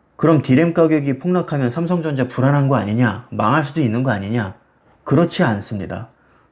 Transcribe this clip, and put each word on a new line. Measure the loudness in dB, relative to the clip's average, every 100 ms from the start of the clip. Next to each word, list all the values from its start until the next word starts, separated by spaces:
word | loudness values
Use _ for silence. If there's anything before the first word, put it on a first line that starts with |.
| _ -2
그럼 | 2 2
디램 | 4 4 4
가격이 | 2 2 2 0 -4
폭락하면 | 0 -2 -2 -2 -2
삼성전자 | -2 -2 -2 -2 -2 -4
불안한 | 0 2 2 2
거 | 0
아니냐? | 0 0 0 -2 -8
망할 | -2 0 2
수도 | 0 -2
있는 | -2 0
거 | -2
아니냐? | -2 -2 -4 -4 -8 _ _ _ _
그렇지 | 0 2 2 0
않습니다. | 0 0 -4 -8 -8 -10 -12 _ _ _ _